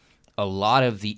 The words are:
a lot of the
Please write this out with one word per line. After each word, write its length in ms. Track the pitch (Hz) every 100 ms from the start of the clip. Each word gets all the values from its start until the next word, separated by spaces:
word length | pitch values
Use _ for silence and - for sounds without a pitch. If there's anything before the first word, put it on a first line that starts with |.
| _ _ - -
a 80 | 101
lot 380 | 95 104 131
of 180 | 127 104
the 160 | 104